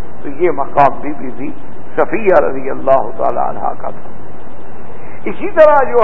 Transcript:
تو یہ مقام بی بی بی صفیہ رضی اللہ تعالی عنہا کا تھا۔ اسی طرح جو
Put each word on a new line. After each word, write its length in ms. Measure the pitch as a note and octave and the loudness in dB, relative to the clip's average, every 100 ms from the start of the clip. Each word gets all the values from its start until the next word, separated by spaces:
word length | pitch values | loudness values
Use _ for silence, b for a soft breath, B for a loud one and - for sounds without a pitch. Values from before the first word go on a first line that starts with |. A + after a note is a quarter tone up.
| - - | -2 -2
تو 60 | D3 | -2
یہ 220 | C#3 F3 | 0 0
مقام 480 | C#3 C3+ C#3+ C#3 B2 | 0 0 2 2 2
بی 120 | C#3 | -2
بی 160 | - C3+ | -2 -2
بی 220 | A#2 C#3 - - - - D#3 | -2 -2 -2 -2 -2 -2 0
صفیہ 480 | D3 G3 G3+ E3 D#3+ | 0 0 2 2 2
رضی 240 | C3+ C3 | 0 -2
اللہ 400 | B2+ C3 C3+ - - | -2 2 2 0 -2
تعالی 320 | B2+ B2 C3 | -2 -2 -2
عنہا 240 | - C#3+ | -2 -2
کا 160 | - - | -2 -2
تھا۔ 200 | - - - - - - - - - - B B B - | -2 -2 -2 -2 -2 -2 -2 -2 -2 -2 B B B -2
اسی 240 | - F4+ | -2 0
طرح 400 | F4+ D4+ D4 A#3+ | 4 6 4 2
جو 60 | A#3+ | 4